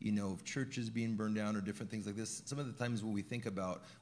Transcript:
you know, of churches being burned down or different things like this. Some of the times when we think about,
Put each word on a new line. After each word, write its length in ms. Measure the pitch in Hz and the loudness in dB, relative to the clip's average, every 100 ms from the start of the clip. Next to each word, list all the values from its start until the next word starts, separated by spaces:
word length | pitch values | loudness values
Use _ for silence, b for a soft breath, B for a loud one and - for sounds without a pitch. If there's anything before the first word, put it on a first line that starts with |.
you 120 | 107 | 2
know, 200 | 104 98 | 4 2
of 120 | 87 | -2
churches 460 | - 139 131 123 113 | -2 -2 0 0 0
being 240 | 117 113 | 2 2
burned 220 | 107 107 107 | 2 2 2
down 200 | 104 107 | 2 2
or 60 | |
different 280 | 98 98 101 | 0 -2 -4
things 140 | 110 | -2
like 120 | 101 104 | -2 -2
this. 260 | 110 - | -4 -6
Some 140 | - 143 | -4 -4
of 80 | 131 | -4
the 80 | |
times 280 | 113 120 117 | 0 2 2
when 120 | 110 | 2
we 80 | 101 | 0
think 240 | 101 120 107 | 0 -2 -2
about, 380 | 95 92 85 B B | 0 0 -2 B B